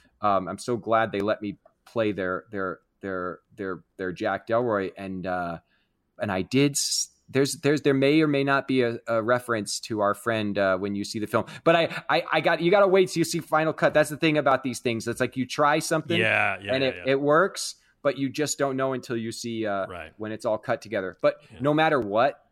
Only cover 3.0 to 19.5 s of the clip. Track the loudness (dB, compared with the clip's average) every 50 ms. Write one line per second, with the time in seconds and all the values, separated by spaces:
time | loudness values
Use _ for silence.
3 | -10 -8 -6 -6 -6 -8 -10 -12 _ _ _ -10 -8 -8 -8 -10 -12 _ _ -8
4 | -8 -6 -6 -4 -2 -2 -2 -4 -2 -2 0 0 2 0 0 0 -2 -4 -6 -10
5 | -10 -10 -8 -8 -6 -4 -4 -4 -4 -6 -8 -10 -12 _ _ _ _ _ _ _
6 | _ _ _ -8 -4 -2 -2 -2 -2 0 2 2 2 2 2 -2 -2 -2 -2 -4
7 | -4 -6 _ _ _ -4 0 0 0 0 -2 -2 0 0 0 2 2 2 4 4
8 | 4 4 4 4 4 4 2 0 2 2 0 0 0 2 2 2 2 2 0 -4
9 | -4 -2 0 0 2 2 2 2 2 0 -2 -2 -2 -4 -6 -8 -6 -6 -2 0
10 | 2 2 0 0 -2 -2 -2 0 -2 -2 0 2 2 2 2 0 -2 -4 -4 -4
11 | -6 -6 -6 -6 -4 -2 0 -2 -2 -2 -8 -2 2 4 4 4 2 0 -4 -6
12 | -4 -2 0 0 0 0 -2 0 2 2 2 2 2 4 4 6 6 6 6 4
13 | 4 4 2 0 -2 0 -2 -4 -4 0 0 0 2 0 0 0 0 2 4 4
14 | 2 2 0 0 0 2 2 2 2 2 2 2 0 -2 -6 -4 -2 -2 -2 -2
15 | -4 -4 -2 -2 -2 -2 -2 -4 -6 -4 0 2 2 4 4 2 0 0 -2 -2
16 | 0 0 0 2 2 2 2 2 2 0 -2 -4 -4 -2 -2 0 0 -2 -2 -2
17 | -2 0 0 2 2 4 4 4 4 2 0 -6 -8 -10 -10 _ _ _ _ _
18 | -2 -2 -2 -2 -4 -4 -2 -2 -2 -2 -2 -2 -2 -2 0 -2 -2 -2 -2 -4
19 | -6 -6 -6 -4 -4 -6 -8 -8 -8 -6